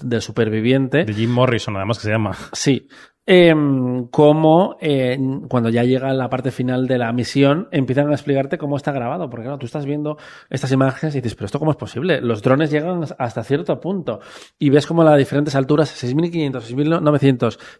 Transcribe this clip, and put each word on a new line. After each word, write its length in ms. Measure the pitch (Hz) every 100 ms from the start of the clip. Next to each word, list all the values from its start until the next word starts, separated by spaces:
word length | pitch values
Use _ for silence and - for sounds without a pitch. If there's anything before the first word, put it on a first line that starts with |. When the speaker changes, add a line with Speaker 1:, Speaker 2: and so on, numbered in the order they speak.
Speaker 1:
del 180 | 131 117
superviviente. 840 | - 113 113 110 113 135 131 143
Speaker 2:
De 100 | 110
Jim 160 | 107 113
Morrison, 460 | 120 127 117 - 101
además, 220 | 98 117
que 60 |
se 60 | 107
llama. 220 | 110 107 90 -
Speaker 1:
Sí. 360 | - - 127 - - - _ -
Em, 800 | 185 175 156 147 135 127 123 120
cómo, 640 | - 147 151 156 160 196 -
eh, 380 | 160 139 127 135 131 135 -
cuando 200 | 127 117
ya 140 | 117
llega 300 | 123 127 131
la 160 | 131 123
parte 220 | 127 127
final 340 | - 127 127 127
de 100 | 131
la 160 | 117
misión, 540 | 120 120 139 139 147 202
empiezan 360 | 165 131 131 147
a 20 |
explicarte 440 | 147 - 135 135 -
cómo 200 | 143 143
está 160 | -
grabado. 360 | 139 120 165 156
Porque, 140 | 117 113
claro, 120 | 143
tú 80 | 127
estás 180 | 151
viendo 320 | 139 147 151 151 - - -
estas 220 | 135 131
imágenes 460 | 135 135 - 160 143
y 40 |
dices, 140 | 117
"¿Pero 120 | - 98
esto 120 | 143
cómo 140 | 151
es 40 | 143
posible? 440 | - - 170 151
Los 200 | 120 110
drones 280 | 123 135 156
llegan 300 | 151 160 180 147 -
hasta 240 | 120 123
cierto 380 | 110 139 139 160
punto". 400 | 156 196 139 107 - - - -
Y 100 | 147
ves 160 | 143 139
cómo 160 | 170
a 40 | 160
las 120 | 151
diferentes 380 | 139 143 147 135
alturas, 320 | 131 151 147
seis 260 | - 123
mil 160 | 135 170
quinientos, 360 | 170 147 127 117
seis 100 | 127
mil 120 | 147
novecientos, 720 | 165 151 147 139 127 117 - - -